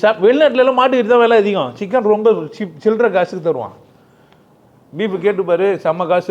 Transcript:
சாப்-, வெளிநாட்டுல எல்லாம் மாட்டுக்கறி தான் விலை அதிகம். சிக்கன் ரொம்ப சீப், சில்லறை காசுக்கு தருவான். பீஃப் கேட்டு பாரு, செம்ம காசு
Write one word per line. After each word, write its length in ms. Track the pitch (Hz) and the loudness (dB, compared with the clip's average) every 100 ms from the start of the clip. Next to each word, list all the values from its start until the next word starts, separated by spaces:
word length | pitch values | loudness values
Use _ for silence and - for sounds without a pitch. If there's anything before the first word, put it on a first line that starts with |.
சாப்-, 200 | 214 208 | 0 2
வெளிநாட்டுல 380 | 202 277 294 247 | 2 4 2 2
எல்லாம் 160 | 254 254 | 0 2
மாட்டுக்கறி 300 | 262 254 214 | 2 2 2
தான் 120 | 240 | 2
விலை 120 | 233 226 | 4 4
அதிகம். 280 | 202 190 127 120 | 2 -2 -4 -6
சிக்கன் 320 | 196 247 214 | -4 -2 0
ரொம்ப 160 | 208 220 180 156 - | 2 2 0 -4 -10
சீப், 180 | 190 151 | -12 -4
சில்லறை 240 | 214 220 233 | -2 0 0
காசுக்கு 300 | 185 175 185 160 | 0 -2 -4 -4
தருவான். 300 | 131 101 - _ _ _ _ _ _ _ _ _ _ _ 151 | -4 -8 -14 _ _ _ _ _ _ _ _ _ _ _ -8
பீஃப் 160 | 214 185 | -6 -2
கேட்டு 180 | 196 190 175 | -2 -2 -2
பாரு, 180 | 170 196 180 | 0 0 -2
செம்ம 220 | 165 170 165 | -4 -4 -2
காசு 180 | 175 180 | -2 -2